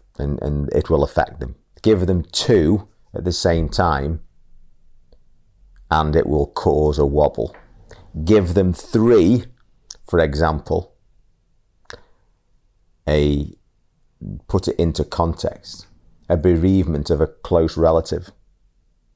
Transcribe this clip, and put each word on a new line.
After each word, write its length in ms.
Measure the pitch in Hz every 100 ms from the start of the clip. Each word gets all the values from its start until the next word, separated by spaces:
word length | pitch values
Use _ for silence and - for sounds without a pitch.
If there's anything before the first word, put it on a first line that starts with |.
| _ -
and, 220 | 71 71
and 260 | 76 73 71
it 160 | - -
will 120 | 80
affect 380 | 73 - - -
them. 160 | 65 - _ _
Give 240 | 107 104 87
them 180 | 90 78
two 580 | - - 113 78 101 - _ _
at 100 | -
the 80 | 90
same 380 | 87 90 82 78
time 500 | - 87 71 71 82 - _ - - - _ - - _ - _ _ _ _ _ - -
and 240 | 80 78
it 120 | 76 -
will 220 | 73 71
cause 500 | - - 73 76 73
a 80 | 71
wobble. 500 | 71 73 - 60 - - - - - - 80
Give 280 | 80 107 87
them 200 | 85 92
three, 720 | 87 - 117 113 117 87 120 - - _ _ _ - -
for 120 | 87
example, 760 | 80 71 80 78 - 80 - _ _ _ _ _ _ _ _ _ - - _ _ _ _ _ _ _ _ _ _ -
a, 460 | 76 73 71 73 - _ _ _ _ _ - 50 50 -
put 220 | 98 -
it 80 | -
into 260 | 85 78
context, 840 | 76 - 85 80 - - - - - _ _ _ -
a 80 | 87
bereavement 720 | 85 85 90 95 87 73 73
of 120 | 78
a 60 | 78
close 500 | - - 87 82 -
relative, 540 | 82 82 - 85 87 - _ _ _ _ _ _ _